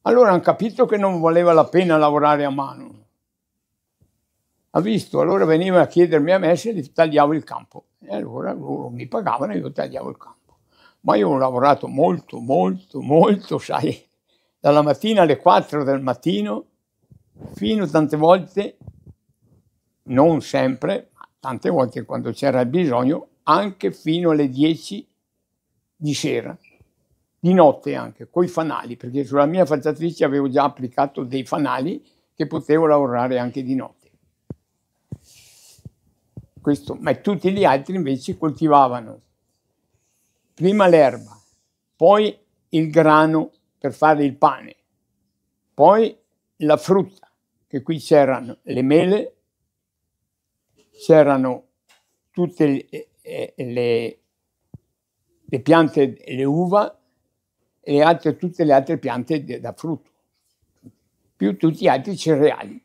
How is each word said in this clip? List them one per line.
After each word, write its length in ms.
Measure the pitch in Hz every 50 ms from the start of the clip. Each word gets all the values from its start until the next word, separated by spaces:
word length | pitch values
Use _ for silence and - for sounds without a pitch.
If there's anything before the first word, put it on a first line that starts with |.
Allora 300 | _ 202 233 247 247 208
hanno 100 | 180 170
capito 440 | - 180 156 - 190 226 190 - 247
che 120 | - 214
non 240 | 202 196 196 185 165
valeva 320 | 160 165 165 175 175 175 165
la 120 | 160 151
pena 300 | - - 175 185 175 160
lavorare 480 | 156 151 147 147 147 147 147 147 143 143
a 60 | 139
mano. 520 | 135 139 135 135 139 - 131 120 113 107 _ _ _ _ _ _ _ _ _ _ _ _ _ _ _ _ _ _ _ _ _ _ _ _ _ _ _ _ _ _ _ _ _ _
Ha 100 | - 160
visto? 400 | 175 214 220 196 - - - 143
Allora 240 | 147 165 190 196 196
veniva 360 | 160 160 160 180 190 185 175
a 60 | 147
chiedermi 440 | - - 170 180 165 160 151 143 165
a 80 | 185 190
me 160 | 180 160 175
se 160 | 175 - 226 226
gli 180 | 180 131 -
tagliavo 420 | _ - 165 160 147 147 143 143 160
il 100 | 151 -
campo. 420 | - - - - _ _ - _ _ _ _
E 140 | - - 196
allora 380 | 208 - - 113 131 - -
loro 380 | - - 139 143 143 143 135 123
mi 180 | 120 123 127
pagavano 460 | 123 - 233 202 139 117 - - 214 202
e 60 | -
io 120 | - -
tagliavo 380 | 139 - 147 139 131 131 120 -
il 80 | -
campo. 400 | _ - - - _ _ _ _ _ _ _ _ _ _ _ _ _
Ma 140 | _ - 208
io 140 | 208 202 175
ho 80 | 147
lavorato 500 | 131 131 131 127 123 131 143 143 - -
molto, 520 | 135 123 135 160 185 180 165 _ - - 117
molto, 600 | 120 120 135 175 185 190 190 185 _ _ - 135
molto, 580 | 127 127 147 165 190 220 202 196 - - 156 139
sai, 420 | - - - 143 147 156 - - _ _ _ _ _ _ _ _ _ _ _ _
dalla 220 | - 147 143 151
mattina 400 | 147 151 139 - - 214 226 196
alle 160 | 175 151 139
quattro 460 | - - 175 202 196 160 - - 151 139
del 180 | 135 139 135
mattino 640 | 135 127 120 - - 160 190 208 208 208 208 226 - _ _ _ _ _ _ _ _ _ - _ _ _ _ - - - -
fino 340 | - 196 214 220 214 190
tante 300 | 151 147 160 156 143 156
volte, 600 | 151 156 165 185 190 156 - _ 190 208 214 - _ - - - _ _ - - _ _ _ _ _ _ _ _ _ _ _ _ _ _ _ _ _ _
non 380 | - 123 127 147 170 160 139
sempre, 680 | - - - 135 131 131 131 - - 165 196 - - _ _
ma 140 | _ - _ _ _
tante 300 | - 131 - - - 190
volte 340 | 180 147 127 113 - - 117
quando 280 | - 131 127 - 123
c'era 300 | 110 - - 139 123 127
il 60 | 127
bisogno, 600 | 120 135 180 180 147 120 120 127 131 160 180 - _ _ _ _
anche 480 | - 151 185 202 208 190 _ - 190
fino 400 | - - - 156 160 170 180 170
alle 180 | 156 151 147 135
dieci 560 | 127 131 147 156 165 - - - 196 202 - _ _ _ _ _ _ _ _ _ _ _ _ _ _ _ _ _ _
di 180 | _ 156 147 139
sera, 440 | - - - 123 120 113 - - - _ _ _ _ _ _ _ _ _ _ _ _ _ _ _
di 160 | _ - 170 185
notte 420 | 185 165 143 135 - - 143 139
anche, 340 | 127 120 113 110 _ 123 _
coi 180 | _ 170 180
fanali, 480 | 180 180 170 160 151 127 - - 120 120
perché 300 | - - 123 123 143 139
sulla 200 | 113 131 143 143
mia 200 | 147 170 185 175
falciatrice 580 | 139 151 139 - 156 151 143 160 170 165 - 165
avevo 260 | 143 135 143 139 135
già 140 | 127 143 139
applicato 600 | 143 139 - 127 120 _ - 139 143 _ - 139
dei 220 | 120 131 135 123
fanali 580 | - 147 165 147 131 127 127 131 165 220 - _ _ _ _ _ _ _
che 140 | - 160
potevo 380 | 147 160 156 143 - 151 160 165
lavorare 500 | 156 147 147 143 123 120 120 123 127 127
anche 240 | 123 123 123 120 143
di 140 | 127 123 135
notte. 260 | 131 120 - _ _ _ _ _ _ _ _ _ _ _ _ - _ _ _ _ _ _ _ _ _ _ _ - - _ _ _ - _ _ _ _ _ _ _ _ _ - _ _ _ _ _ _ _ _ _ - - _ _ -
Questo, 340 | - 147 143 143 - - 131
ma 180 | - - 156 127
tutti 360 | - - 202 202 170 - 185
gli 140 | 196 202 190
altri 300 | 151 135 139 139 - 185
invece 420 | 190 165 139 135 131 - - 175
coltivavano 840 | - 160 156 139 - 160 151 147 143 135 127 123 123 110 110 110 110 _ _ _ _ _ _ _ _ _ _ _ _ _ _ _ _ _ _ _ _ _ _ _ _ _ _ _
prima 340 | _ 156 185 202 214 196
l'erba, 500 | 180 175 160 143 127 120 117 110 - - _ _ _ _ _ _ _ _ _ _ _ _
poi 420 | _ 156 175 202 214 214 202 208 _ _ _ _ _ _ _
il 200 | - 160 160 156
grano 640 | 151 165 156 156 151 156 156 160 160 156 147 - _ _ _ _ _
per 160 | _ - 139 117
fare 300 | - 156 156 156 147 147
il 120 | 139 123
pane, 380 | - - 147 135 127 123 - - _ _ _ _ _ _ _ _ _ _ _ _ _ _ _ _ _ _ _ _
poi 440 | - 143 170 202 220 226 - - _ _ _ _ _ _ _ _
la 200 | _ 156 151 151
frutta, 520 | 151 - - 190 196 - 185 _ _ _ _ _ _ _ _ _ _ _
che 140 | _ - 135
qui 160 | 120 - 160 147
c'erano 600 | - - 160 147 139 131 131 120 127 117 - _
le 200 | _ - - -
mele, 540 | 123 135 147 165 175 180 202 214 - 523 _ _ _ _ _ _ _ _ _ _ _ _ _ _ _ _ _ _ _ _ _ _ _ _ _ _ _ _ _ _ _ _
c'erano 760 | _ _ - - 160 156 147 143 139 131 131 131 123 - _ _ _ _ _ _ _ _ _ _ _ _ _ _
tutte 340 | _ 180 180 175 175 - 156
le, 420 | 143 139 127 - _ - 156 - _ _ _
eh, 320 | _ - - - - - _
le, 640 | - 135 123 120 123 120 120 117 117 117 110 - _ _ _ _ _ _ _ _ _ _ _ - - _ _ _ _ _ _ _ _ _ _ _ _ _
le 160 | - - 127
piante, 580 | 120 147 160 165 165 143 - 156 139 139 135 _ _
le 180 | - 123 127 135
uva 520 | 139 143 165 180 175 190 208 214 - - _ _ _ _ _ _ _ _ _ _ _ _ _ _ _ _ _
e 200 | _ - 143 143
altre, 360 | 151 165 170 160 - 156 143
tutte 260 | - - 180 170 - 165
le 80 | 151 139
altre 240 | 135 135 151 165 -
piante 440 | - 131 117 123 123 - 160 151 131
de-, 160 | - 123 -
da 140 | 120 113 104
frutto, 380 | - - 160 156 123 _ _ _ _ _ _ _ _ _ _ _ _ _ _ _ _ _ - _ _ _ _ _ _ _ _ _
più 220 | _ 190 202 190
tutti 260 | 196 - 160 156 - 220
gli 40 |
altri 280 | 170 127 135 131 208 190
cereali. 640 | - - 160 156 135 147 156 - - - 101 - 240